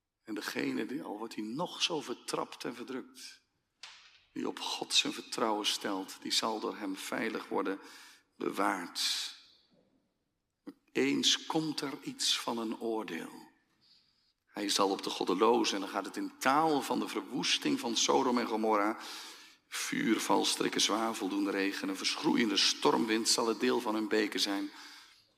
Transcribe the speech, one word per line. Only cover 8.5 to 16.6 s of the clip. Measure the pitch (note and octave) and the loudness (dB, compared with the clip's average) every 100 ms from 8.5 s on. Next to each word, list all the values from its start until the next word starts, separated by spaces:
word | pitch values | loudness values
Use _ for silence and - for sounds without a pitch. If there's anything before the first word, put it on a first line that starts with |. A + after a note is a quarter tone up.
| - G2+ G2 F2 - - - - - - _ _ _ _ _ _ _ _ _ _ _ - - _ | 0 0 0 -4 -4 -2 -2 -6 -10 -20 _ _ _ _ _ _ _ _ _ _ _ -20 -20 _
Eens | - C3+ C#3+ B2 - - | 0 2 4 4 2 0
komt | E3 D#3+ C#3+ | 0 0 -2
er | C#3+ C#3 | -6 -6
iets | - B2+ - - | -10 -2 0 0
van | - A#2 | -2 -2
een | A2+ - | -2 -4
oordeel. | A#2 A2 F2+ E2 - - - _ _ _ _ _ _ _ _ _ _ | -2 -2 -4 -8 -10 -12 -18 _ _ _ _ _ _ _ _ _ _
Hij | - G2+ | -6 0
zal | F#2+ G2 | 2 2
op | G2+ | 2
de | - | -2
goddelozen, | - - F#2 A2 A#2+ G#2+ G#2 | -2 0 6 6 6 4 0
en | |
dan | G2 | -2
gaat | G#2 F#2+ | -4 -4
het | G2+ | -4
in | G2 - | -6 0
taal | C3 C#3 | 2 6